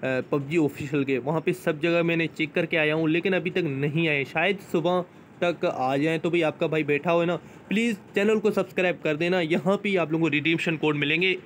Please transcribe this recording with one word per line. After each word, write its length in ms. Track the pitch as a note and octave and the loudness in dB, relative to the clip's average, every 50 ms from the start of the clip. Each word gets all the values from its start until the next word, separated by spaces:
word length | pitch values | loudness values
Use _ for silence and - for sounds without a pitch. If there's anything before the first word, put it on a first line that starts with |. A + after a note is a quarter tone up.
| - | -2
पबजी 540 | C3 C3 B2+ B2 - - D3 C#3 C3+ D#3 F3 | -2 -2 -2 -2 -2 -2 -4 -2 0 0 2
ऑफिशियल 460 | D#3 C#3+ - - D#3 C#3 C#3+ D3 C#3 | 2 0 0 -4 -8 -4 -2 -2 0
के, 140 | C3 C3+ B2 | 0 0 -2
वहाँ 240 | A#2+ C3+ D#3+ D#3+ | 0 -2 -2 -2
पे 120 | D3+ - F3 | 0 -2 -4
सब 280 | F3+ - F3 E3 D3+ | -2 0 -2 -2 0
जगह 220 | C#3+ E3+ E3+ E3+ E3+ | 0 2 2 2 2
मैंने 240 | E3+ E3 E3 E3 D#3 | 2 2 0 0 -2
चेक 260 | - - D#3 D#3 - | -2 -4 -4 -2 0
करके 240 | F#3 E3+ E3 - E3 | -2 -2 0 0 2
आया 160 | D3+ D3+ D3+ | 2 2 2
हूँ, 160 | D#3+ E3 D#3 | 2 2 2
लेकिन 240 | D#3 F3 F3+ G3+ F#3 | 2 2 2 2 0
अभी 160 | F3+ D#3+ F3+ | 0 0 -2
तक 80 | F3+ F#3+ | -2 -2
नहीं 520 | F3 D#3+ C#3 C3+ C#3 C#3+ C3+ D#3+ E3+ D#3+ | -2 -2 -2 -2 -2 -2 0 0 0 2
आए। 160 | D3+ C#3+ C#3 | 0 0 -2
शायद 340 | C3 - D#3 E3 F#3+ G3+ G3 | -2 -2 0 0 0 0 -2
सुबह 460 | - - - F3+ D3+ F3 F3+ F3+ F3 - - - - - - - - | -6 -4 -2 0 0 2 0 0 -2 -4 -10 -20 -20 -20 -8 -2 -2
तक 220 | F3 E3+ D#3+ - | -2 -2 0 -2
आ 320 | F3 - - C3 C3 C#3 C#3+ | -4 -2 0 -2 0 0 2
जाए। 220 | C#3+ D#3+ D#3+ D#3+ | 0 0 0 0
तो 100 | D#3 F3 | -2 0
भाई, 120 | D#3+ F3 | 0 2
आपका 260 | D#3+ D3+ D3 - F3 D#3+ | 0 0 0 0 -2 0
भाई 160 | D3+ D#3 D3+ | 0 0 0
बैठा 280 | C#3+ D3 D3 C#3+ F3 | 2 0 0 2 2
हुआ 100 | E3+ E3+ | 2 2
है 60 | E3+ E3 | 2 2
ना, 80 | F3+ | 0
प्लीज़ 600 | - - - - - - - G3 G#3 A#3 A#3+ A3+ | -4 -6 -12 -20 -20 -8 -4 -2 0 0 0 -2
चैनल 440 | F#3+ - - - G3 G3+ G#3 A3 A3 | -4 -8 -4 -2 0 2 4 2 2
को 120 | G3+ A3 | 2 2
सब्सक्राइब 480 | G3+ G3+ F#3 - - - F#3 F3+ E3+ - - | 2 2 -2 -2 -2 0 0 0 0 -2 -2
कर 120 | E3 D#3 | -2 -2
देना। 260 | D3 E3 F3 F#3 F#3 | 0 0 0 2 0
यहाँ 360 | F3 D#3 E3+ G3+ C#3+ E3+ G3 G3+ | 0 0 0 0 2 0 0 0
पे 180 | G3+ G#3 G3 | 0 0 0
आप 160 | F3+ E3 D3+ | 0 0 0
लोगों 140 | D#3 D#3+ E3 | 0 0 0
को 20 | D#3+ | 2
रिडीम्पशन 500 | C#3 D3+ C#3+ D#3+ D#3+ E3 - F#3 E3 D3 | 0 0 0 0 0 0 0 -2 -2 0
कोड 180 | - D3+ D3+ | 0 0 0
मिलेंगे 420 | D3 D3 C#3+ D#3 E3 F3+ F#3+ F3+ F#3 - | 0 0 0 0 2 2 0 0 -2 -6